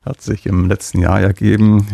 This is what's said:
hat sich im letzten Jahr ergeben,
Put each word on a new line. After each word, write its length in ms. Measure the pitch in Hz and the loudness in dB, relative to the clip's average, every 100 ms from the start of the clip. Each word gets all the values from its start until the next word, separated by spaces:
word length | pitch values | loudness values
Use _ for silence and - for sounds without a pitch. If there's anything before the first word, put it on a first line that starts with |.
hat 180 | - - | -12 -10
sich 260 | - 107 - | -8 -6 -2
im 200 | 90 92 | -2 0
letzten 340 | - - - | -2 -4 -2
Jahr 200 | 85 98 | 0 0
ergeben, 640 | 95 95 104 104 107 107 104 | 0 0 0 2 4 2 0